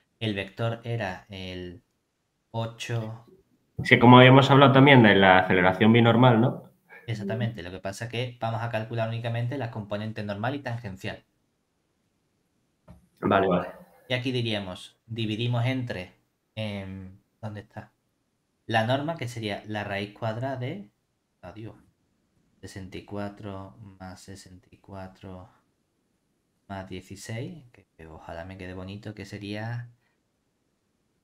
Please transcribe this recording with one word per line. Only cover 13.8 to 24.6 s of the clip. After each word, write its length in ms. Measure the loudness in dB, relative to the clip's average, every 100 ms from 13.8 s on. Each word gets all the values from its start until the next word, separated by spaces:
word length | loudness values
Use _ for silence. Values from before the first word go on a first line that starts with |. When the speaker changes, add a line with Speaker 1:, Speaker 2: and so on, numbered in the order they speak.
| -20 _ -8
Speaker 1:
Y 60 |
aquí 160 | -6 -4
diríamos, 640 | -4 -4 -4 -8 -14 -18 _ _
dividimos 580 | -8 -6 -4 -4 -2 -2
entre, 460 | -4 -6 -10 -12 _ _ _ _
em, 640 | -12 -10 -10 -12 -14 -16 -20 _ _
¿dónde 200 | -16 -14
está? 300 | -16 -20 -20 _ _ _ _ _ _ _ -4
La 200 | -2 0
norma, 300 | -2 -4 -8
que 120 | -10
sería 340 | -10 -8 -10 -10
la 180 | -10
raíz 280 | -8 -8 -10
cuadrada 420 | -10 -10 -8 -8 -8
de, 320 | -10 -12 -16 _ _ _ _ _
adiós, 340 | -20 -18 -20 -20 _ _ _ _ _ _ _ _
sesenta 380 | -20 -16 -16 -16
y 60 |
cuatro 720 | -14 -10 -10 -12 -16 -14 -16 -20 -20 -20
más 200 | -20 -20
sesenta 460 | -20 -20 -20 -20